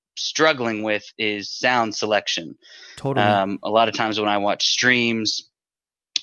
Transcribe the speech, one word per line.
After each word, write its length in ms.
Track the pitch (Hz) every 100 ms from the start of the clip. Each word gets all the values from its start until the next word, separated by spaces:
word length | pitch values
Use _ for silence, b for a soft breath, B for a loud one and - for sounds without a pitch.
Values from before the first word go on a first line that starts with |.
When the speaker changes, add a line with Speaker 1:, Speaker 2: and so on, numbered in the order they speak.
| _ -
Speaker 1:
struggling 680 | - - 156 143 117 107
with 200 | 110 104 - -
is 340 | 107 104 98
sound 440 | - 127 123 113 101
selection. 600 | 107 101 - - 80 - B B B B
Speaker 2:
Totally. 300 | 135 135 104
Speaker 1:
Um, 320 | 101 95 101
a 60 | -
lot 200 | 110 113
of 60 | 107
times 240 | 113 104
when 100 | 107
I 80 | 104
watch 300 | 101 95 -
streams 840 | - 123 123 117 113 107 - - _ _ _ _ _ _ -